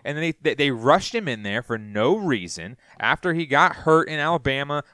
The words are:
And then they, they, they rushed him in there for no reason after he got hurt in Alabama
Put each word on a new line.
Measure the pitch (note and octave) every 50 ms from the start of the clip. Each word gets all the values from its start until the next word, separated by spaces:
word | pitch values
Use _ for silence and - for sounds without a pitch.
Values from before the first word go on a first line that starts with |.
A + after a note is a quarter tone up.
| -
And | C#3+ C#3+
then | D3+
they, | E3 E3 D#3 -
they, | - D#3 -
they | C3+ C#3+ C#3+
rushed | C3 A2+ A2+ C3 D3+ G3 - - -
him | A#3 G#3+ D#3
in | A#2+ A2
there | G#2 G2+ G2+ A#2 A#2+
for | - A#2 A2
no | G#2+ G#2 G#2 G#2 G#2+ C3+ F#3 A3
reason | G3+ F3 C3 G#2 F2 E2+ - - E2 G2 B2+ - _ _ - -
after | - A2+ C#3+ - - F3+ E3
he | E3 E3+ C#3
got | C3+ C#3+ E3+ F3+ - -
hurt | - D#3+ D#3+ D#3+ E3 -
in | D#3 D3+
Alabama | D3 D#3 E3+ D#3+ B2 C#3 C3+ C3+ C#3+ C#3+ D3 D3 - _